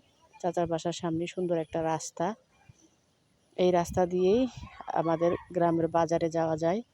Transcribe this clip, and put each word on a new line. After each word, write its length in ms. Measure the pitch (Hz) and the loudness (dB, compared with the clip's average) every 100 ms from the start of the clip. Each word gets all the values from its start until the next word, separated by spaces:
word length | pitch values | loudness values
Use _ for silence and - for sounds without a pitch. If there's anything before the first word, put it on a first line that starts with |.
| _ _ _ - | _ _ _ -6
চাচার 320 | 180 170 165 | -4 0 0
বাসার 280 | 165 170 165 | -2 -4 -4
সামনে 220 | 170 165 175 | -2 -2 -4
সুন্দর 300 | - 180 170 | -4 -2 0
একটা 220 | 160 165 | -2 -2
রাস্তা, 440 | 160 156 - - 170 226 _ _ _ - _ _ _ _ _ _ _ - | -2 -2 -4 -4 -4 -4 _ _ _ -20 _ _ _ _ _ _ _ 0
এই 140 | 180 | 2
রাস্তা 300 | 175 170 190 175 | 4 2 0 0
দিয়েই 360 | 180 185 226 254 - - - - | 2 4 4 0 -4 -18 -16 -6
আমাদের 380 | - 165 165 170 180 - | -2 0 2 2 0 -4
গ্রামের 360 | 175 170 165 165 | 0 2 2 2
বাজারে 400 | 165 160 165 165 | 2 2 0 0
যাওয়া 260 | 165 160 156 | 0 -2 0
যায়। 220 | 165 202 - | 0 0 -4